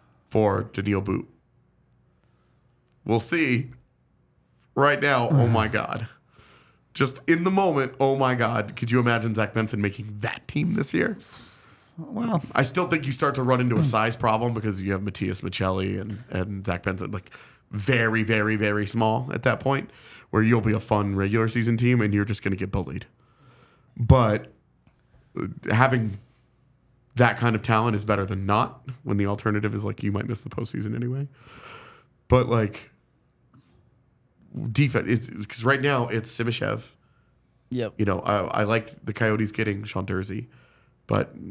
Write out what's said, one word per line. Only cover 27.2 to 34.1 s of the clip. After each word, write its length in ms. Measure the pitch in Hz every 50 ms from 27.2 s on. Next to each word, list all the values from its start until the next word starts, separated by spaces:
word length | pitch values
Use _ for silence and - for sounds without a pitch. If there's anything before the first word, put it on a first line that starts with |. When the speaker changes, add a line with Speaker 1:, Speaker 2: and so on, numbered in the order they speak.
| 123 117 110 -
Speaker 1:
kind 160 | 127 117 110
of 80 | 113
talent 320 | - - 113 110 113 120 107
is 80 | 101 101
better 200 | 107 104 98 95
than 180 | 95 104 98 98
not 360 | 98 104 110 - - - - - 135 123 -
when 140 | - 120 101 101
the 80 | 101
alternative 480 | 101 104 107 - 110 104 104 107 104 101
is, 100 | 101 104
like, 180 | 101 104 -
you 100 | 107 104
might 140 | 101 98 -
miss 140 | - 117 -
the 80 | - 113
postseason 440 | - - 113 - - 110 104 107 117
anyway. 340 | 117 120 123 131 139 143 139 - - - - - - - - - - - - - - _ _ _ _ _ -
But, 200 | 127 127 120 -
like, 420 | 117 113 110 104 - - - - _ _ _ _ _ _ _ _ _ _ _ _ _ - _ _ _ _ _ _ _ _ _ _